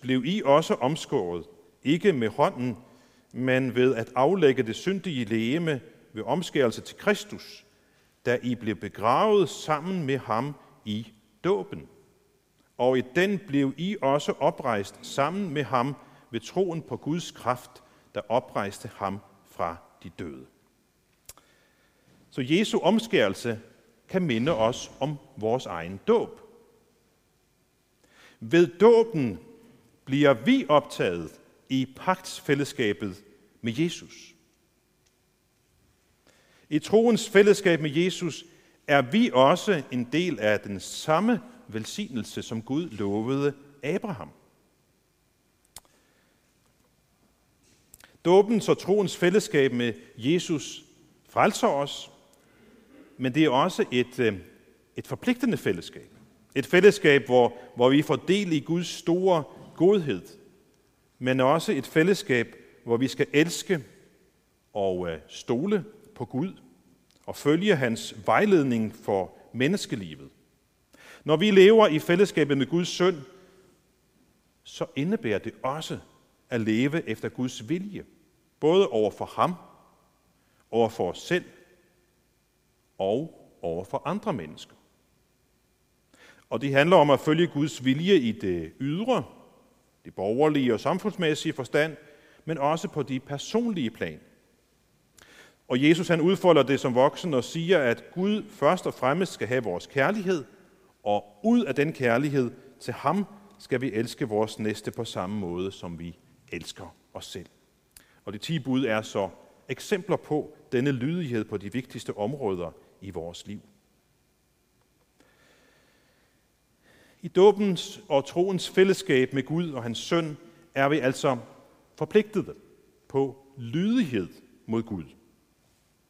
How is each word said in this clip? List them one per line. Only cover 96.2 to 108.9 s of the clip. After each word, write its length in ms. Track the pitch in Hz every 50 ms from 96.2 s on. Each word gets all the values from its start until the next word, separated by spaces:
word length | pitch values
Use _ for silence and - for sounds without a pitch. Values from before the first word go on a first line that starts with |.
udfolder 420 | 151 175 196 175 - 180 165 151 131
det 160 | 120 139 131
som 160 | - 139 120
voksen 380 | 123 131 147 - - - 180 147
og 100 | 127 117
siger, 360 | - - 165 165 165 190 165
at 240 | 139 120 117 - - - -
Gud 300 | 175 185 202 208 214 - -
først 380 | - - 139 143 180 180 - 151
og 60 | 131
fremmest 400 | - - 127 143 175 190 175 -
skal 140 | - 120 110
have 160 | 123 131 120
vores 240 | 104 90 87 - -
kærlighed, 560 | - 139 135 156 208 220 190 180 190 160 127 - - _ _ _ _ _ _ _ _ _ -
og 220 | 104 104 101 - - - - -
ud 220 | 220 240 240 233
af 100 | 139 131
den 180 | 120 143 156 156
kærlighed 580 | - 131 120 117 123 143 151 139 139 127 117 - - - - - _
til 140 | - - 117
ham 320 | - - 135 160 202 202 - - - - - - _
skal 220 | - - - 123
vi 120 | 143 139 98
elske 340 | 107 117 120 - - 143 117
vores 320 | 104 104 107 107 - -
næste 320 | 110 107 107 - - -
på 140 | 110 - 117
samme 340 | - - 110 92 92 104 107
måde, 320 | 98 87 87 87 92 95
som 280 | 90 - - 90 87 80
vi 180 | 85 85 85 - _ _ _ _ _ _
elsker 440 | - 82 78 - - - 98 82 - _ _ _ -
os 120 | 98 -
selv. 200 | - - 98 87 - _ _ _ _ _ _ _ _ _ - - _ _ _ _
Og 80 | - 98
de 40 | 104
ti 220 | - - 165 160
bud 260 | 120 131 127 131 139
er 160 | 117